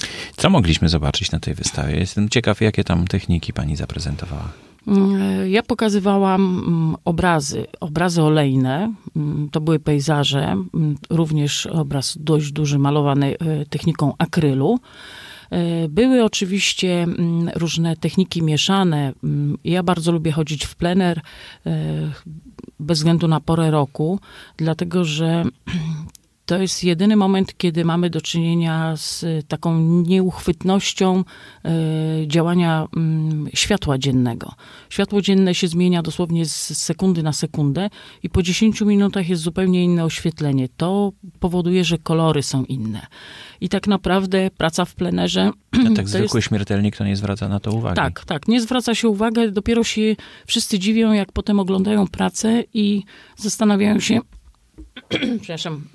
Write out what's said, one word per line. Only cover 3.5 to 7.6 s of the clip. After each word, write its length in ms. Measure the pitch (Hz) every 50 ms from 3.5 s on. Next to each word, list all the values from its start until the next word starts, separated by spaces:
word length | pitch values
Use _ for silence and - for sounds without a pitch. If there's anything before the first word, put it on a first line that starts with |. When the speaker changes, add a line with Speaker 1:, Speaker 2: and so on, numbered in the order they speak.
| -
Speaker 1:
pani 220 | - 73 73 76
zaprezentowała. 760 | 69 69 - - 76 - 76 73 - - 90 73 73 - - - - - - - _ -
Speaker 2:
Mm, 640 | 208 202 196 196 196 196 196 196 196 190 190 190 185
ja 120 | 190 226 233
pokazywałam, 1000 | - 247 - 220 214 202 208 185 202 196 196 196 190 190 196 196 185 180 - -
mm, 280 | - 170 165 160 160 160 - -
obrazy, 600 | 175 170 160 175 180 170 151 143 143 - -